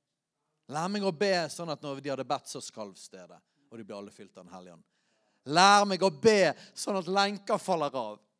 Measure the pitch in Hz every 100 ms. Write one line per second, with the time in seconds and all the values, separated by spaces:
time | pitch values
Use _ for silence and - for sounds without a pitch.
0 | _ _ _ _ _ _ - 147 180 208
1 | 196 151 202 180 151 - 170 139 147 139
2 | 139 135 123 139 - 135 - - 104 90
3 | - 95 87 87 _ _ _ 113 104 101
4 | 101 - 101 - 90 92 90 82 _ _
5 | _ _ _ _ 131 156 196 202 202 185
6 | 190 147 220 208 165 - - - - 196
7 | 175 196 202 208 - 208 - 170 147 135
8 | 110 107 _ _